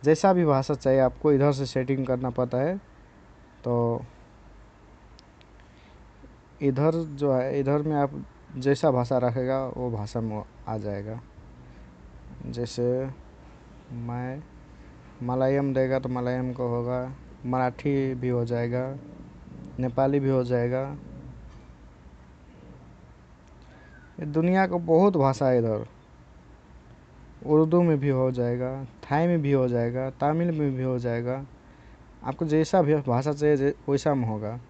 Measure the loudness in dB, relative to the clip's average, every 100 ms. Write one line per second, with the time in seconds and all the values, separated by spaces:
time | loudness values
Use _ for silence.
0 | 4 4 6 4 4 2 2 -2 2 4
1 | 4 2 2 4 4 2 -2 -4 -2 -2
2 | -2 -2 -2 -2 -2 0 -2 -4 -10 -20
3 | -20 -20 -20 -20 -20 -10 -2 0 0 -2
4 | -6 -18 -20 -20 -20 -20 -20 -20 -20 -20
5 | -20 -20 -20 -20 -20 -20 -20 -20 -20 -20
6 | -20 -20 -20 -20 -20 -4 -2 2 2 0
7 | -4 -2 0 0 0 -2 0 0 0 0
8 | 0 -2 -14 -18 -16 -4 0 2 2 2
9 | 2 0 0 -2 -2 -2 -4 -6 -6 -6
10 | -6 -6 -6 -6 -10 -14 -10 -8 -6 -8
11 | -8 -12 -14 -20 -20 -20 -20 -20 -20 -20
12 | -20 -20 -20 -14 -12 -8 -8 -2 -2 0
13 | -4 -10 -18 -20 -20 -20 -20 -20 -14 -10
14 | -8 -6 -8 -10 -14 -20 -20 -20 -20 -20
15 | -20 -10 -6 0 2 2 0 0 2 0
16 | -2 -4 -2 -2 -4 -4 -2 -2 -2 -4
17 | -6 -12 -18 -12 -4 0 0 -2 -2 0
18 | 0 -2 -2 0 0 0 0 -2 -4 -8
19 | -14 -18 -18 -18 -18 -16 -14 -4 -4 2
20 | 2 4 2 2 2 0 0 -2 -4 -8
21 | -14 -16 -16 -18 -18 -20 -20 -20 -20 -20
22 | -20 -20 -20 -20 -20 -20 -20 -20 -20 -20
23 | -20 -20 -20 -20 -20 -20 -20 -20 -20 -20
24 | -20 -12 -4 0 2 2 2 0 2 4
25 | 4 4 2 2 2 4 2 -2 -6 -14
26 | -20 -20 -20 -20 -20 -20 -20 -20 -20 -20
27 | -20 -20 -20 -14 2 4 6 4 4 4
28 | 2 2 2 0 -2 0 -4 -6 -10 -16
29 | -2 0 2 2 4 2 4 2 0 -2
30 | -4 -2 0 2 0 0 0 0 -2 -2
31 | -2 -2 -2 -6 -8 -18 -20 -20 -20 -20
32 | -20 -14 -10 -4 0 2 4 4 4 2
33 | 2 0 0 0 2 4 2 -2 -2 0
34 | 2 0 0 -4 -6 -8 -12